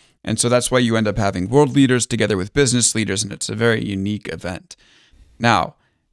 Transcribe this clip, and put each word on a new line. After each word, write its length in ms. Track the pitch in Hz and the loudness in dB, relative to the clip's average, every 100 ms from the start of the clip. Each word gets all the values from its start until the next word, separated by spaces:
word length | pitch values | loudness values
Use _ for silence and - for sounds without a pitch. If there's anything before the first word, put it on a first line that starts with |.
| _ _ | _ _
And 140 | - 110 | -6 -2
so 120 | 120 | 2
that's 200 | 123 - | 2 2
why 100 | 127 | 0
you 180 | 117 113 | 2 0
end 100 | 107 | 0
up 100 | 110 | 0
having 300 | 101 90 95 | -2 -2 0
world 260 | 139 143 | 2 4
leaders 320 | 135 131 123 - | 4 4 2 0
together 300 | 113 107 98 | -2 0 0
with 180 | 98 | -2
business 400 | 143 131 123 - | 0 2 2 0
leaders, 300 | 113 101 98 | 0 -2 -4
and 80 | 101 | -6
it's 160 | - - | -8 -8
a 80 | 107 | -2
very 300 | 117 110 107 | 0 0 -2
unique 420 | 98 101 104 87 | -4 -4 -6 -8
event. 420 | 82 90 90 _ - _ _ _ _ _ - | -10 -10 -10 _ -20 _ _ _ _ _ -4
Now, 360 | 117 98 - _ _ _ _ | 2 2 0 _ _ _ _